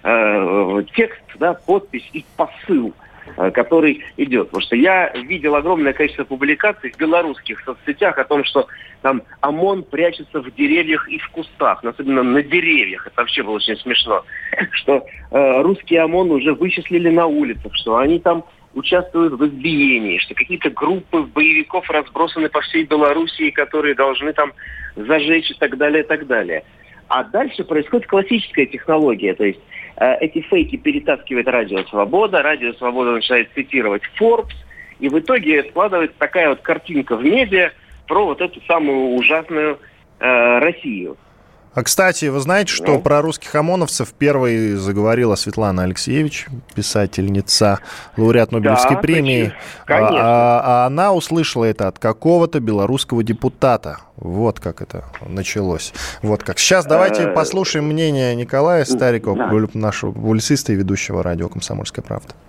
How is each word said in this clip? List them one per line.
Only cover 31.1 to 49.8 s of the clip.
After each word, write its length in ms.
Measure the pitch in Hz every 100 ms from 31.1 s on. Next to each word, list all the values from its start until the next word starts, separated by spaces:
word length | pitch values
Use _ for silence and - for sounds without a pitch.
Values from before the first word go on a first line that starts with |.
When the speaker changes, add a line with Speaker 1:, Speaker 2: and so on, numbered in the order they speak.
| 131 - 123 123
Speaker 1:
Радио 360 | 123 107 98 95
Свобода, 560 | 104 104 170 214 180
Радио 320 | 147 147 120
Свобода 380 | 117 123 123 123
начинает 380 | 117 104 123 113
цитировать 480 | - 131 131 107 101 - -
Forbes, 360 | 226 233 214 - - - - -
и 80 | 135
в 100 | 156
итоге 440 | 160 254 156 151 139
складывается 480 | 170 202 180 160 _
такая 320 | 147 180 160
вот 100 | 131
картинка 540 | - 156 - 151 - 113
в 80 |
медиа 480 | 135 233 233 190 170 - _ - -
про 180 | 175 196
вот 160 | 139
эту 180 | 180 - -
самую 480 | 165 151 135 131 123
ужасную, 640 | 120 160 160 160 151 143 - _ _ _
э, 400 | 123 123 120 120
Россию. 560 | 156 175 143 101 87 - _ _ _ _ _ -
Speaker 2:
А, 60 |
кстати, 440 | 120 - 185 170 147
вы 120 | 135
знаете, 320 | 139 190 196
что 220 | - 87
Speaker 1:
Ну? 80 | 143
Speaker 2:
про 200 | 143 147
русских 320 | 160 - -
омоновцев 600 | 151 156 180 156 - 120
первой 640 | - 143 143 127 113 110 101
заговорила 600 | 95 101 107 117 120 98
Светлана 480 | - 107 107 92
Алексеевич, 600 | 92 90 - 135 151 - - 120 -
писательница, 1080 | - 104 107 98 - 95 98 - - 104 98 - - - -
лауреат 380 | 113 120 110
Нобелевской 420 | 117 107 127 127 -
Speaker 1:
Да, 60 |
Speaker 2:
премии. 420 | 147 160 135 127
Speaker 1:
причем, 140 | 107 - - -